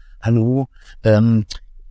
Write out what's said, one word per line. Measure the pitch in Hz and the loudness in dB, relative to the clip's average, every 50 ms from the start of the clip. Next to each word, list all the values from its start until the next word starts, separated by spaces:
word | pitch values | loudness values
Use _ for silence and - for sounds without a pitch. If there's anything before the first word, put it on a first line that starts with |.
| - - - - | -20 -20 -20 -10
hallo, | - 139 131 117 110 120 127 135 135 - _ - - - - - - | -4 -2 0 0 0 0 -2 -4 -4 -6 _ -18 -20 -20 -20 -4 0
ähm, | 110 110 107 110 117 113 110 104 - - - - - - - - - | 2 2 4 4 2 2 0 -2 -4 -10 -16 -18 -20 -20 -20 -20 -12